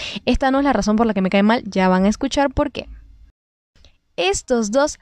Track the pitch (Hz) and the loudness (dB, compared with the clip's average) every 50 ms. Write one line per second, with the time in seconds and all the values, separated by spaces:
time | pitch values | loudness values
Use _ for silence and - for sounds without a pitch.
0 | - - - 196 - - 247 - 277 262 262 269 277 285 254 208 196 208 214 220 | -12 -12 -12 -6 -2 -2 0 0 0 0 0 2 2 2 0 0 0 0 2 2
1 | 240 226 208 196 190 185 208 196 202 214 226 262 - 214 - 190 185 185 185 185 | 2 0 0 0 -2 0 2 2 4 4 2 0 -2 -4 -2 0 2 2 2 2
2 | 190 202 220 - - 262 - 294 277 285 269 - 294 294 - - - - - - | 2 2 0 0 -4 -2 0 0 0 0 0 0 -2 -2 -4 -8 -12 -14 -16 -20
3 | - - - - - - _ _ _ _ _ _ _ _ _ _ - - _ _ | -20 -20 -20 -20 -20 -20 _ _ _ _ _ _ _ _ _ _ -20 -20 _ _
4 | _ _ _ - 349 370 392 - - - 254 233 220 202 208 277 285 302 - - | _ _ _ -4 -2 -2 -2 -2 -2 -2 -2 0 0 0 0 0 0 0 -2 -8